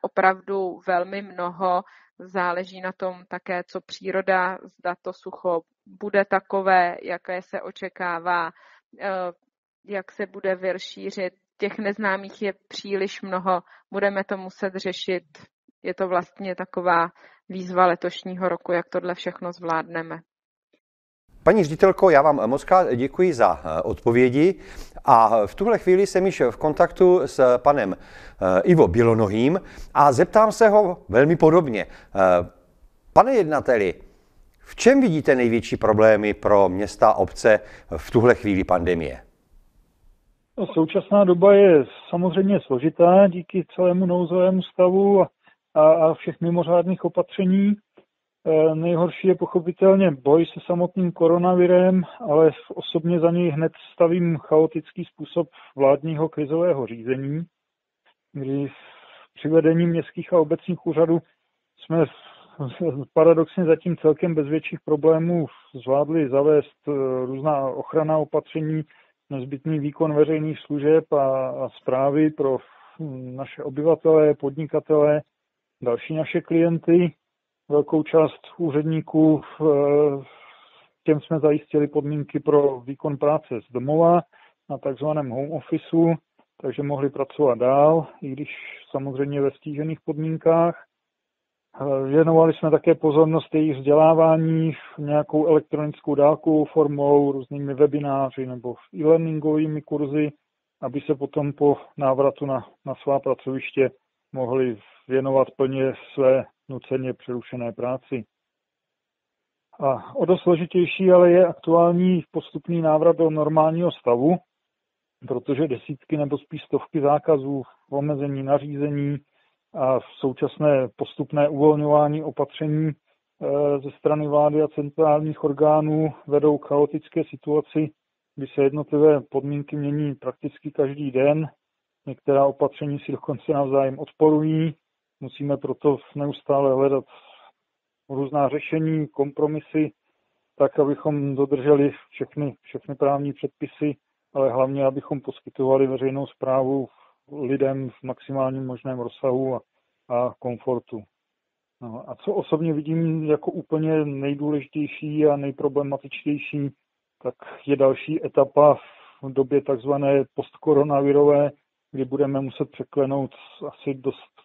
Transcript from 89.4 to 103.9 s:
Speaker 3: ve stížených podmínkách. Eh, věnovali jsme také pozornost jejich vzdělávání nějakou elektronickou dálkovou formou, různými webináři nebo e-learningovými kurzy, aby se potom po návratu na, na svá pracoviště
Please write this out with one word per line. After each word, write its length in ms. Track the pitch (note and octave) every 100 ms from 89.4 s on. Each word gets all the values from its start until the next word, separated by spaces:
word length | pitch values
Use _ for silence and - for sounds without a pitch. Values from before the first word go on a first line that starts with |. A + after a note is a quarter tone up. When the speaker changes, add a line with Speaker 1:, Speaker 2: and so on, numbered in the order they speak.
Speaker 3:
ve 100 | C#3
stížených 500 | - D#3 D3 D#3 D#3
podmínkách. 880 | - D3+ D#3+ D#3+ E3 E3 E3+ - _ _ _ _ _ _ _ _ _ -
Eh, 280 | C#3 C3+ C3+
věnovali 460 | D3+ D#3+ D#3+ E3
jsme 160 | D3+ D#3+
také 240 | D3+ E3+
pozornost 600 | D#3+ D#3+ D3 D#3+ D#3+ -
jejich 220 | D#3 D#3 C3+
vzdělávání 960 | C3+ D3 D#3+ D#3+ D#3+ D#3+ D#3+ D#3+ D#3+ D3 - -
nějakou 480 | D3 D3 D3 D3+ D#3
elektronickou 680 | D3+ D3 D3 D3+ - -
dálkovou 500 | C#3+ C#3+ D#3 E3 D#3
formou, 680 | D3 D#3+ C#3+ C#3+ C#3+ C#3+ C#3+
různými 420 | C3+ B2+ C#3+ C#3
webináři 720 | C3 D3 D3 C#3+ C3+ C3+ C3+ B2+
nebo 280 | B2 A#2+ A#2 _
e-learningovými 880 | F#3 D3+ E3 E3 D#3 D3+ D3+ D#3 D3+
kurzy, 500 | - D3 C#3+ D3 D3+ - _ _ _ _
aby 200 | C3+ C#3
se 140 | -
potom 380 | C3+ C3+ D#3 C#3+
po 240 | C#3+ D3 C3+ - -
návratu 500 | C#3 C3 C#3 - C#3+
na, 200 | C3 - _
na 100 | C#3
svá 260 | B2+ - C#3
pracoviště 680 | C3+ B2+ - C3+ - - B2+